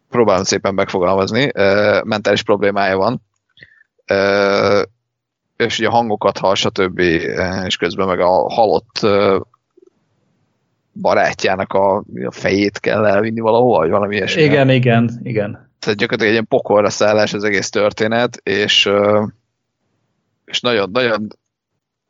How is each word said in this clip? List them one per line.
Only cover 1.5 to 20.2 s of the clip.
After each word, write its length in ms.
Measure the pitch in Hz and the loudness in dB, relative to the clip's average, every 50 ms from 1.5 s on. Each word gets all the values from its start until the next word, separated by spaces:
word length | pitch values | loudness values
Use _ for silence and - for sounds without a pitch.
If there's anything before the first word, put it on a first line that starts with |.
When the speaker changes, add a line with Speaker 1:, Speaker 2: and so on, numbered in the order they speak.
| - | 0
Speaker 1:
ö, 460 | - 101 98 98 104 104 104 101 90 - | 0 2 2 2 2 2 2 2 0 0
mentális 380 | 110 110 104 - 104 104 101 | -2 -4 -2 0 0 0 0
problémája 540 | - - 104 98 104 101 101 98 98 95 95 | 0 0 0 0 0 0 0 0 0 0 0
van, 260 | 95 95 113 127 - _ _ _ _ _ _ _ _ - - _ _ _ _ _ _ _ | 0 0 -2 -2 -4 _ _ _ _ _ _ _ _ -20 -20 _ _ _ _ _ _ _
ö, 760 | - 98 98 98 98 98 101 101 98 101 104 107 104 101 101 - - _ _ _ _ _ _ _ _ _ _ _ _ _ | -2 0 0 2 2 2 2 2 2 2 2 2 2 2 0 0 -4 _ _ _ _ _ _ _ _ _ _ _ _ _
és 220 | - 117 113 - - | -4 -4 -2 -2 -2
ugye 100 | 110 104 | -2 0
hangokat 500 | 113 117 120 113 104 - - 98 - - | 0 0 -2 -2 -2 -2 -2 -2 -2 0
hall, 160 | - 95 101 | 0 0 0
stb., 440 | - - 104 - 98 95 92 82 80 90 87 80 82 - 60 53 78 92 90 92 98 92 | 0 -2 -2 -2 -2 -2 -2 0 0 0 0 0 0 -2 -4 -4 -4 -4 -4 -4 -6 -6
és 100 | 90 - | -6 -4
közben 300 | - - 87 - 98 95 | -4 -4 -4 -2 -2 -2
meg 140 | 95 90 95 | -2 0 0
a 320 | 90 90 92 82 57 - | 2 2 2 2 0 0
halott, 460 | - 117 113 101 80 82 - _ - - | 0 0 0 2 0 0 -2 _ -6 -2
ö, 360 | - 104 101 98 104 98 98 92 - - _ _ _ _ _ _ _ _ _ _ _ _ _ _ _ _ _ _ _ _ _ _ _ _ _ _ _ _ | 0 2 2 2 2 2 0 0 -2 -8 _ _ _ _ _ _ _ _ _ _ _ _ _ _ _ _ _ _ _ _ _ _ _ _ _ _ _ _
barátjának 800 | - 110 95 90 98 104 92 73 - - - 98 95 92 98 - | -10 -4 -2 0 2 2 0 0 -2 -2 -2 -2 -2 -2 -4 -2
a, 240 | - 98 98 98 95 104 - - - 120 - | -2 0 0 0 0 -2 -4 -8 -10 -10 -10
a 60 | - | -10
fejét 480 | - - - 98 98 101 101 101 - - | -8 -6 -4 -2 0 0 0 0 -2 -4
kell 280 | - - - 107 110 | -4 -2 0 0 2
elvinni 340 | 104 98 101 110 113 113 113 | 2 2 0 0 -2 -4 -4
valahova, 380 | 113 110 113 117 127 123 107 80 | 0 2 2 4 4 4 2 2
vagy 120 | 78 82 | 2 0
valami 260 | 104 101 104 101 104 | 0 0 -2 -2 -2
ilyesmi. 260 | 104 92 - - 170 | -4 -4 -2 0 2
Speaker 2:
Igen, 280 | 156 143 147 143 135 131 | 2 4 4 4 4 4
igen, 500 | 131 127 127 120 113 117 120 113 120 - | 4 4 4 4 4 4 2 0 -2 -6
igen. 460 | - 123 110 107 101 101 110 - _ _ _ _ | -8 -6 -4 -4 -4 -6 -8 -14 _ _ _ _
Speaker 1:
Tehát 200 | - 117 104 101 | -4 -4 -2 -2
gyakorlatilag 240 | 123 - 123 107 113 | -2 -2 0 0 2
egy 60 | 104 | 2
ilyen 140 | 110 113 110 | 2 2 0
pokolra 440 | - 135 127 - - 101 104 104 95 | 0 0 0 2 2 2 4 2 2
szállás 420 | - - 104 104 107 107 104 101 117 | 0 0 2 2 2 2 0 0 -2
az 100 | 104 104 | -4 -2
egész 260 | 107 101 95 92 - | -2 -2 -2 -2 -2
történet, 680 | - 107 101 104 - - 110 110 117 117 123 120 - - | -2 0 0 0 0 -2 -2 0 0 0 -2 -2 -4 -6
és, 440 | - 185 202 104 104 - - - - | -6 -4 -2 0 0 0 2 2 2
ö, 360 | 104 101 101 101 104 107 104 107 95 - _ _ _ _ _ _ _ _ _ _ _ _ _ _ _ _ _ | 2 2 2 2 2 2 0 0 -2 -8 _ _ _ _ _ _ _ _ _ _ _ _ _ _ _ _ _